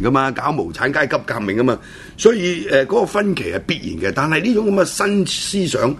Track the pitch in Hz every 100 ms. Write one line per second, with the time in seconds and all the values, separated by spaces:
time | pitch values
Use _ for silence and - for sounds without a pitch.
0 | 110 135 135 107 139 143 85 82 117 151
1 | 131 120 - 113 101 107 127 110 - -
2 | - - 220 226 175 170 - 135 135 226
3 | 180 208 202 160 87 95 - 143 - 80
4 | 98 135 151 156 220 214 214 196 160 -
5 | 196 202 180 - - 196 170 110 120